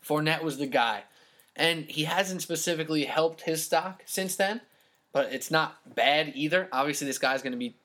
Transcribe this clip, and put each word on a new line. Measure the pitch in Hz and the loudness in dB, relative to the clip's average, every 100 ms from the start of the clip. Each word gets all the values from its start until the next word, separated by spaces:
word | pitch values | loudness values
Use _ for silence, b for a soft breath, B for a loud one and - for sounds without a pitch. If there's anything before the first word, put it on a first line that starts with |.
| - | 0
Fournette | 151 151 156 | 0 2 0
was | 160 135 | -2 -4
the | 139 | 0
guy. | 131 117 104 - b b b b - | 2 2 0 -10 b b b b 0
And | 160 165 135 | 0 0 -4
he | 151 | -4
hasn't | 156 175 190 185 | 0 0 0 -4
specifically | - 165 175 160 156 156 135 | -4 -2 -2 -2 0 0 0
helped | 156 165 160 | 2 0 0
his | - 160 | -4 -4
stock | - 165 175 185 - | 0 0 0 -12 -8
since | - 190 - | -4 -4 0
then, | 196 226 - b b b b | 0 0 -10 b b b b
but | 135 120 | -2 0
it's | 127 - | -4 0
not | 160 151 - - 123 | 0 0 -6 -8 2
bad | 127 147 151 131 | 4 4 0 -2
either. | 151 180 185 | 2 2 2
Obviously, | 131 143 143 139 | 0 0 0 -4
this | 127 | 0
guy's | 131 135 | 0 0
gonna | 135 123 | -2 -6
be | 120 - | -8 -10